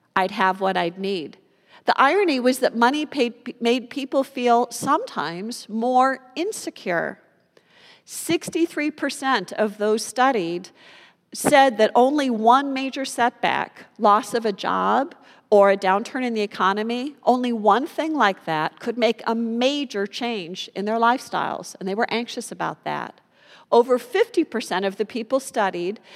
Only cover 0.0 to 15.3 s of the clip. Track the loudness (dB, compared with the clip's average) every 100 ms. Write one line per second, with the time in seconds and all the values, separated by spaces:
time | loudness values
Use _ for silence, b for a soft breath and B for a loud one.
0 | _ -2 -2 0 0 2 0 0 -2 -4
1 | -6 -6 -8 -14 _ b b b 0 4
2 | 4 4 2 2 2 2 0 2 2 2
3 | -4 -2 -2 -4 -16 -4 0 0 -2 -10
4 | -4 -2 -2 0 2 4 2 -4 0 0
5 | -2 -6 -6 -6 -10 -12 -10 -4 0 4
6 | 4 0 -8 -6 -6 -6 -10 -10 -4 -2
7 | -4 -8 _ _ _ _ b b b b
8 | b -10 -4 -4 -2 -2 -2 -2 -4 -4
9 | -6 -4 -2 -2 -2 -4 -4 -2 0 0
10 | -2 0 2 2 -2 -6 -10 _ b b
11 | b b _ -8 4 6 6 6 4 6
12 | 4 4 0 2 4 4 4 -4 -6 -6
13 | -6 0 -2 0 -2 -2 -4 -10 -20 0
14 | 4 4 2 -4 -2 -4 -2 0 2 0
15 | 0 -8 b